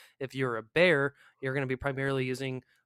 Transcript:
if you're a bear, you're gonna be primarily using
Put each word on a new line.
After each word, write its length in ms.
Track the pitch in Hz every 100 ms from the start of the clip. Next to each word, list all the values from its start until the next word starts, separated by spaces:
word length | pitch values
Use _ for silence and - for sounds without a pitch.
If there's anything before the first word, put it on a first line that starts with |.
| - -
if 160 | 135
you're 220 | 131 131 113
a 60 |
bear, 500 | 110 156 180 147 139 - - _
you're 140 | 135
gonna 120 | 135 131
be 100 | 127
primarily 480 | 139 135 135 135
using 380 | 131 123 135 127 - _